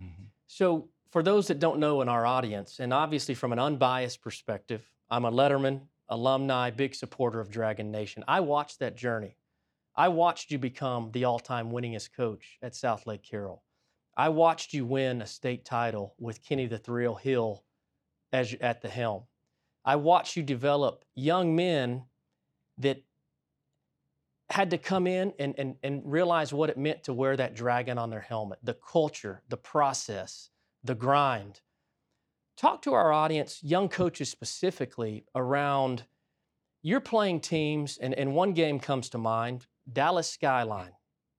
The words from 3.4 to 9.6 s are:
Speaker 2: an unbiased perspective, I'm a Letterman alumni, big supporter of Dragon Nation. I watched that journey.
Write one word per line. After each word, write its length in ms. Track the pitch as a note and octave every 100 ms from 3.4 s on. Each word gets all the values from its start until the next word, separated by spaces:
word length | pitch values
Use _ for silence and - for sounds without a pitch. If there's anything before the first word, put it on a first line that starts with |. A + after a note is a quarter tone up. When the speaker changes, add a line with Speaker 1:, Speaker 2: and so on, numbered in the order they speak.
| B2+
Speaker 2:
an 60 | A#2
unbiased 600 | C#3 C#3+ B2+ B2+ B2 -
perspective, 720 | A2+ - - G2+ - A2+ - _ _
I'm 140 | A#2+
a 60 | A#2+
Letterman 520 | A#2+ C#3+ C#3 C3+ C3+ - _ -
alumni, 600 | A2+ B2+ C3+ C3+ B2+ B2
big 240 | A2+ C3+
supporter 460 | - - - B2 A2+
of 100 | G2+
Dragon 400 | A2 A2 G#2+ G#2+
Nation. 340 | G#2+ G#2 - G2+
I 120 | E3+
watched 380 | D#3 D3 C#3+ -
that 160 | B2 G2
journey. 400 | B2 A2+ G#2 - _ _